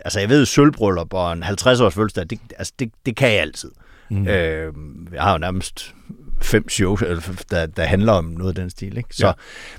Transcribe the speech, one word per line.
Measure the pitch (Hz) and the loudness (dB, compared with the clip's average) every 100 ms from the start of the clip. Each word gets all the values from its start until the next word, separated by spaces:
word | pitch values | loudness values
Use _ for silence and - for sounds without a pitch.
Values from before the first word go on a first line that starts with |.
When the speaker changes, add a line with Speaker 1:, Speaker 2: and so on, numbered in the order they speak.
| - | -4
Speaker 1:
altså, | 104 | -2
jeg | 104 | 4
ved, | 147 123 | 4 6
sølvbryllup | - 143 - 104 87 85 | 6 6 6 2 0 -2
og | 95 87 | -2 -2
en | 85 | -2
halvtreds | 85 101 127 123 | -4 0 4 6
års | 107 | 4
fødselsdag, | 95 110 - 85 | 2 -2 -2 -8
det, | - - - | -10 -14 -12
altså, | - - | -12 -8
det, | 120 - 127 | -10 -6 -6
det | 113 | 2
kan | 131 | 2
jeg | 101 | 2
altid. | 78 - - - - - - | 0 -6 -16 -18 -20 -20 -6
Speaker 2:
Mhm. | 101 98 | -2 0
Speaker 1:
Øh, | 95 80 80 80 78 76 - 87 | 0 0 -2 -6 -10 -14 -16 -12
jeg | 67 | -2
har | 120 | 0
jo | 87 | 2
nærmest | 87 95 - - - - - - - - | 0 -4 -6 -12 -16 -18 -20 -16 -4 0
fem | - 110 - | 2 2 0
shows, | - 92 101 | -2 0 0
eller | 85 85 | -2 -4
f-, | 92 90 - | -6 -10 -6
der, | 87 82 | -4 -4
der | - 80 | -2 0
handler | 98 113 | 2 4
om | 98 80 | 2 0
noget | 82 92 | -4 -4
af | 95 | -4
den | 90 | -8
stil, | - 98 107 | -10 -10 -10
ikke? | - - | -8 0
Så, | 98 | 0
Speaker 2:
Ja. | - - - - | 0 -8 -20 -18